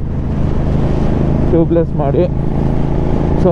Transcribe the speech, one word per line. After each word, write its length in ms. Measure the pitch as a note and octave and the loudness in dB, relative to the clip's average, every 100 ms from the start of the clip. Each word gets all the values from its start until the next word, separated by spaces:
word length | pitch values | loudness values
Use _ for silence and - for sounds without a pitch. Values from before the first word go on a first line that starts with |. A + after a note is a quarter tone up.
| - - - - - - - - - - - - - - - | -2 -4 -4 -2 0 0 0 0 0 0 0 0 0 0 2
ಟ್ಯೂಬ್ಲೆಸ್ 460 | E3+ E3 E3+ E3 D#3 | 2 2 2 0 0
ಮಾಡಿ. 280 | C#3+ C#3 F3 - - - - - - - - - - - | 0 0 0 0 -2 0 0 0 0 0 0 0 0 0
So 60 | F#3 | 2